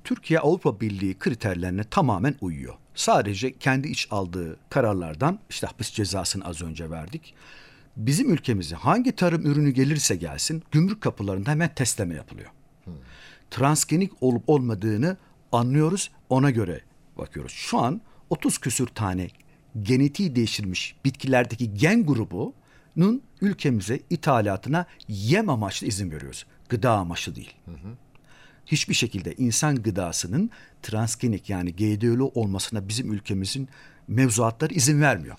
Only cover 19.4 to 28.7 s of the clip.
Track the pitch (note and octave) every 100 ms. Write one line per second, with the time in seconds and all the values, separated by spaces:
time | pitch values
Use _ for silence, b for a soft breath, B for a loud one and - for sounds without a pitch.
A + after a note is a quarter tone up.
19.4 | b b _ A2 G2+ B2+ C#3+ C#3+ F#3+ B2
20.4 | A2+ - G2+ F2+ - - C#3 - C3 B2+
21.4 | A#2+ A2+ A#2+ G2+ D3+ A#3 E3 A#2+ F#2 F2+
22.4 | E3 - _ - _ - F#3+ B3+ - -
23.4 | G3+ F3+ D3+ A2+ F#2+ C#3 - D#3+ - A#2+
24.4 | G2+ F#2+ A#2+ E3 F3 B - G2+ G#2+ F#3
25.4 | G#3+ B2 G2 - - G2 F#2+ D#2 C#2 -
26.4 | - b - A#2+ B2 A2 E2+ E2+ - A#1
27.4 | G1+ - - E2 F#2+ A#2 - - b b
28.4 | b b -